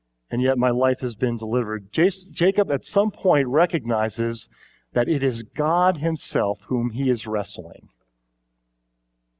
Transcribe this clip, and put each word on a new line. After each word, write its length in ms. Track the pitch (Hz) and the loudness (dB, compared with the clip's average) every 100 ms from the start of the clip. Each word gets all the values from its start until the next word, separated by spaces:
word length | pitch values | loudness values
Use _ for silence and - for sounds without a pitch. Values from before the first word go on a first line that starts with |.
| _ _ - | _ _ -8
and 120 | 120 | -2
yet 160 | 131 131 | 0 2
my 120 | 127 | 2
life 300 | 123 131 127 | 2 2 0
has 160 | 127 110 | -4 -2
been 220 | 123 117 | -2 -2
delivered." 560 | 110 123 107 107 98 | -2 -2 -2 -6 -6
Jas-, 320 | - 180 - - | 0 0 0 -10
Jacob 440 | - 180 190 196 | 0 0 2 0
at 140 | 147 | 0
some 260 | - 196 214 | 0 0 0
point 380 | - 190 147 131 | 0 2 2 4
recognizes 1000 | 143 175 160 113 113 110 - 117 113 - _ - _ _ | 2 2 0 0 0 0 0 -4 -4 -8 _ -20 _ _
that 160 | 123 123 | -2 0
it 160 | 147 | 2
is 200 | 135 117 | 0 -2
God 560 | 110 - 151 175 180 160 | -6 -4 0 2 2 2
himself 600 | 165 160 - 131 101 104 | -2 -4 -2 0 0 -2
whom 260 | - 123 117 | -4 -2 -2
he 200 | 113 135 | -2 0
is 160 | 120 110 | 0 -2
wrestling. 640 | 107 98 - 82 - - _ _ _ _ _ _ _ _ _ _ _ _ _ _ _ | -4 -6 -10 -14 -16 -20 _ _ _ _ _ _ _ _ _ _ _ _ _ _ _